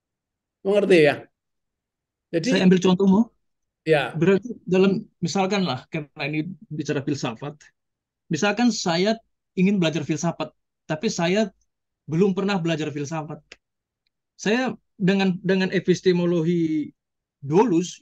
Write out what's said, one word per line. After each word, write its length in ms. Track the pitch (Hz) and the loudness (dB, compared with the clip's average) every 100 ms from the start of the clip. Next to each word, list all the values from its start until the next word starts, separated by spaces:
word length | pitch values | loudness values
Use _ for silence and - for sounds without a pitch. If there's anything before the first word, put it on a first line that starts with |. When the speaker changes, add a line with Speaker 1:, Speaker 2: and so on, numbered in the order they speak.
| _ _ _ _ _ _ | _ _ _ _ _ _
Speaker 1:
Mengerti 380 | 196 208 202 180 147 | -2 0 4 6 6
ya? 60 | 127 - _ _ _ _ _ _ _ _ _ _ | 2 -6 _ _ _ _ _ _ _ _ _ _
Jadi 180 | 165 196 | -4 0
Speaker 2:
Saya 80 | 190 185 | 2 4
ambil 100 | 185 | 4
contoh, 280 | 185 185 196 | 4 2 4
Mo. 120 | 190 233 _ _ _ _ _ | 4 2 _ _ _ _ _
Speaker 1:
Ya. 300 | 160 151 123 | 0 0 0
Speaker 2:
Berarti 400 | 151 170 190 220 - | 0 2 2 -2 -12
dalam, 400 | - 185 196 190 - _ | -2 2 2 2 -4 _
misalkan 460 | 165 202 190 202 170 | -6 -2 -2 -2 -2
lah, 220 | 127 - | -4 -8
karena 320 | 160 151 - 147 | -10 -10 -10 -6
ini 120 | 151 151 - - | -6 -8 -12 -12
bicara 320 | 156 147 143 | -8 -4 -4
filsafat, 540 | 135 139 131 110 143 - - _ _ _ _ _ _ | -4 -4 -6 -8 -12 -16 -20 _ _ _ _ _ _
misalkan 400 | 156 202 208 247 | -2 -2 2 0
saya 460 | - 185 170 190 226 - _ _ - | 0 -2 0 0 -2 -6 _ _ 0
ingin 240 | 185 208 | 2 2
belajar 240 | 165 156 151 | 0 -2 -4
filsafat, 460 | 156 170 - - - _ _ _ | -4 -4 -6 -10 -12 _ _ _
tapi 240 | 151 220 | -4 -4
saya 400 | - 170 196 214 - _ _ _ _ - | -2 0 0 -2 -6 _ _ _ _ -6
belum 300 | 160 202 190 | 0 2 2
pernah 240 | 196 196 | -2 -2
belajar 320 | 165 156 151 | -2 -2 -4
filsafat. 480 | 143 143 160 151 147 _ - _ _ _ _ _ _ _ _ | -6 -8 -8 -10 -14 _ -20 _ _ _ _ _ _ _ _
Saya 400 | 180 233 254 - _ | -4 -2 -2 -8 _
dengan, 460 | _ 180 196 190 180 | _ 0 2 0 -2
dengan 320 | 180 190 185 | -2 0 0
epistemologi 1200 | 190 180 170 190 175 175 175 160 175 160 156 139 - _ _ _ _ | -2 0 0 2 0 0 0 0 0 -2 -2 -6 -12 _ _ _ _
Dolus 560 | 135 170 226 165 180 - | 0 2 4 2 -2 -6